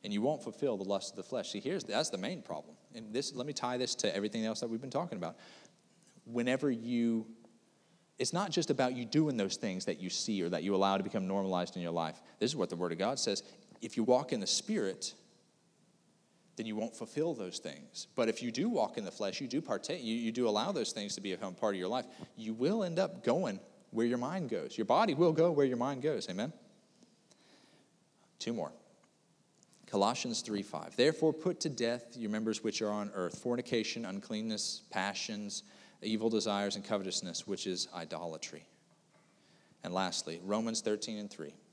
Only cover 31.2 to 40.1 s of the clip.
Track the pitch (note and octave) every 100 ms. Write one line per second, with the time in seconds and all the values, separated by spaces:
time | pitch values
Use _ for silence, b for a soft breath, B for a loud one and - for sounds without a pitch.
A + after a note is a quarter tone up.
31.2 | D#3+ D#3 F#3 F3 - A#2+ A#2 B2 - B2+
32.2 | A2 G#2+ A2 A2 A2 - G#2 G#2 G2+ G2+
33.2 | F2+ - B2 A#2+ A#2+ A#2+ A2 A#2 G#2 G2
34.2 | - G#2+ A2 G#2+ - - - G2 G2 G2
35.2 | - G#2 G#2 - - B B B G#2 A2
36.2 | A2+ A2 G#2+ G2+ G2+ G2+ G2 G#2 F#2+ -
37.2 | F#2 E2 - F#2+ G2 F2 - F2 D#2+ D#2+
38.2 | E2+ D#2 - D2+ - _ _ _ _ b
39.2 | b b b b b b F2+ F2+ F#2+